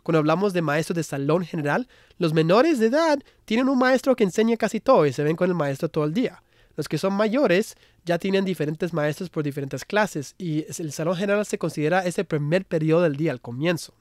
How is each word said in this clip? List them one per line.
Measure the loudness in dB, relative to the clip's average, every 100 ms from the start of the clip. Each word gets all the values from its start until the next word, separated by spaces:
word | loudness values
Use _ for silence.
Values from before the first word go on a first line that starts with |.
cuando | -2 2
hablamos | 2 2 0
de | 0
maestros | 0 0 -2 -4
de |
salón | -4 -4 0 0
general, | 0 -4 -2 -2 -4 _ _ -4
los | 0
menores | 2 4 4 4 4
de | 2
edad | 2 2 0 -4 _
tienen | -2 0 2
un | 2
maestro | 4 4 2 2
que |
enseña | 2 2 0 0
casi | -2 0
todo | 4 4 4
y |
se | 2
ven | -2 0
con | 0
el |
maestro | 0 -2 -2 -4
todo | -2
el | -2
día. | -2 -4 -6 _ _ _
Los | -10 -4
que | -2
son | -2
mayores | 0 0 2 4 2 0 -8 _ _
ya | -4 -2
tienen | 0 0
diferentes | 0 -2 -4 -4 -4
maestros | -2 -2 -4 -6
por | -6
diferentes | -4 -6 -8 -8
clases | -4 0 0 -2 -10 -10
y | -4 -4 -4
es, | -8
el | -8
salón | -4 -4 -2
general | 0 0 -2
se | -4
considera | -4 -2 0 0
ese | 0 -4
primer | -4 -4 0 -2 0
periodo | -2 2 4
del | 2 0
día, | -4
al | -4
comienzo. | -8 -4 -2 -2 -6 _